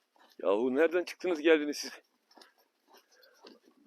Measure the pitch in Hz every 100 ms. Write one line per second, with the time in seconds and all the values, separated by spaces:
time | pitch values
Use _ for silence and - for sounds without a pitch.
0 | _ _ - - 87 101 127 131 160 175
1 | 175 - 180 156 160 160 147 139 131 -
2 | _ _ _ - - _ _ _ _ -
3 | _ _ _ _ - - _ _